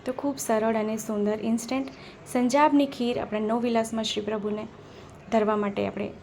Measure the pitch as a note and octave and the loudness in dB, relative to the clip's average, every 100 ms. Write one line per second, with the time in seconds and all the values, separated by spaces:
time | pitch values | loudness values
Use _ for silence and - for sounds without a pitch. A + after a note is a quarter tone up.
0 | - B3+ C#4+ C#4 - A3 A3 A3 G#3+ A3 | -6 -4 -4 -4 0 2 2 0 0 -4
1 | - G#3+ G#3 G#3+ A3+ A3+ - C4 C4+ - | -4 0 0 0 0 0 0 -4 -4 -10
2 | - - - B3+ B3 C#4 D4+ C#4+ C#4 - | -18 -18 -4 0 4 6 6 6 4 0
3 | A#3+ B3 - G#3+ G#3+ A#3+ A#3+ A3+ A3+ A3+ | -2 0 -2 -2 0 0 2 2 0 -2
4 | A3 G#3+ G3+ G#3+ G#3 G#3 A3 - - - | -2 -4 -2 -2 -2 -4 -8 -16 -20 -20
5 | - - - A3+ G#3+ G#3+ G3+ G3+ G3 G3+ | -20 -20 0 2 4 2 0 0 -2 -2
6 | - - | -8 -8